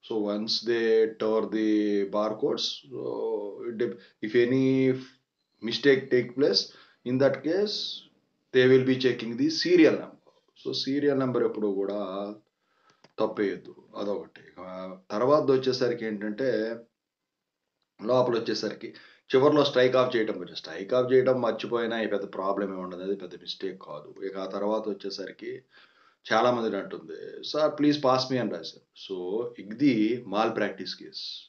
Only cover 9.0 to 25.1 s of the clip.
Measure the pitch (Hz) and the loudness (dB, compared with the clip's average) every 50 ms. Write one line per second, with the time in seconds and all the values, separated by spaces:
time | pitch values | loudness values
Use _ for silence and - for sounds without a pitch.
9 | 131 127 120 - 113 113 117 117 139 160 156 - - 170 180 170 156 135 101 92 | 2 0 0 0 -4 -6 -2 0 0 0 0 0 2 4 8 8 8 8 6 4
10 | - - - _ _ _ _ _ _ _ _ _ - 131 - - - 131 135 143 | -4 -10 -16 _ _ _ _ _ _ _ _ _ -10 -8 -6 -6 -4 -2 -2 2
11 | 143 143 139 131 135 127 120 117 117 110 110 110 107 101 95 95 98 98 101 104 | 2 2 2 2 0 0 0 0 0 0 -2 -2 -2 -2 -2 -2 -2 -4 -4 -6
12 | 101 92 95 98 101 101 107 107 _ _ _ _ _ _ _ _ _ _ _ _ | -6 -6 -6 -8 -8 -8 -10 -14 _ _ _ _ _ _ _ _ _ _ _ _
13 | _ - _ - 110 - - 113 104 98 90 87 - - - - _ _ - 104 | _ -20 _ -2 -2 -2 0 -2 -2 -2 -2 -6 -12 -18 -20 -20 _ _ -10 -6
14 | 104 101 101 95 - - _ - - - _ - 90 92 92 92 92 92 92 - | -4 -4 -4 -6 -6 -12 _ -20 -20 -20 _ -16 -14 -12 -12 -12 -12 -12 -14 -16
15 | _ _ 107 107 120 131 147 151 139 131 135 127 127 135 120 - 131 120 - - | _ _ -2 0 4 4 4 4 6 4 4 4 4 0 0 0 0 -2 -2 -2
16 | 113 110 107 101 110 107 101 - 135 131 113 110 107 113 117 117 - _ _ _ | -4 -6 -6 -4 -6 -6 -4 -2 -2 0 0 0 -2 -4 -6 -8 -12 _ _ _
17 | _ _ _ _ _ _ _ _ _ _ _ _ _ _ _ _ _ _ _ _ | _ _ _ _ _ _ _ _ _ _ _ _ _ _ _ _ _ _ _ _
18 | 98 110 123 127 123 - 120 107 - - 107 - - 104 - - - - - - | -2 2 2 2 4 2 0 -2 -2 -2 -4 -4 -4 -6 -8 -8 -14 -16 -16 -18
19 | - - - _ _ _ - 131 131 151 147 151 139 - - 123 127 127 - 131 | -20 -20 -20 _ _ _ 2 6 6 6 6 6 2 4 4 4 4 4 4 4
20 | 123 120 123 117 110 107 101 90 90 87 85 - - 80 80 87 98 98 127 127 | 2 2 2 0 -2 -2 -4 -8 -10 -12 -14 -16 -14 -12 -12 -12 -6 -2 0 0
21 | 127 123 131 127 123 131 127 123 123 113 104 - - 104 117 117 117 110 117 113 | 2 4 4 4 4 4 2 2 0 -2 -2 -4 -6 -4 -4 -2 -2 -2 -2 -2
22 | 110 95 101 98 98 92 - - 95 98 98 95 101 98 95 92 92 92 90 87 | -2 -2 -2 -4 -4 -6 -8 -6 -4 -2 -2 -2 -4 -4 -6 -8 -8 -10 -10 -8
23 | 92 98 101 98 92 87 - 82 80 - - - - 95 - - - 80 76 76 | -6 -6 -6 -6 -6 -14 -14 -16 -12 -12 -10 -8 -8 -10 -10 -10 -14 -16 -16 -16
24 | 76 78 - - 98 98 92 95 95 95 98 98 101 104 110 110 107 107 98 - | -16 -18 -16 -10 -10 -8 -8 -8 -8 -6 -6 -4 -2 -2 -2 -2 -2 -4 -8 -6
25 | - 98 | -8 -10